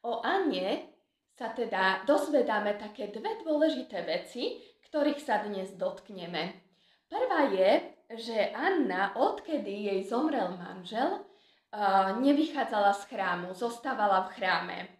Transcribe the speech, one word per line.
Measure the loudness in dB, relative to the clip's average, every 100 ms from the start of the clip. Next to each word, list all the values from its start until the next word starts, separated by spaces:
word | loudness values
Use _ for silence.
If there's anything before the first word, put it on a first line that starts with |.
| -6
O | -4
Anne | 0 2 2 0 -2 -2 -6 _ _ _ _ _
sa | -8
teda | -4 -2 2 2 2 2
dozvedáme | 2 4 2 4 2 0 -2
také | -6 -10 -10
dve | -6 -6 -6
dôležité | -2 2 4 2 -6 -8 -4
veci, | -4 -4 -6 -6 -6 -16 _ _
ktorých | 0 0 0
sa | 0 -2
dnes | 0 -6 -8 -4
dotkneme. | -4 -4 -14 -12 -8 -4 -6 -8 _ _ _ _ _
Prvá | -2 0 2 2
je, | 4 6 6 2 -16 _ -12
že | -4 -2 -2 0
Anna, | 0 2 0 0 -2
odkedy | 2 0 0 -4 -4 -4 -4 -2
jej | -2 -2
zomrel | 0 0 0 -2 -4
manžel, | -12 -12 -8 -2 -2 -2
eh, | -10 _ _ _ _ 0 4 4 4 4
nevychádzala | 4 4 2 0 0 4 4 4
z | -4
chrámu, | -4 -2 -2 -4
zostávala | -4 -4 -4 -6 0 4 4 2
v | -4
chráme. | 0 0 -2 -10 -12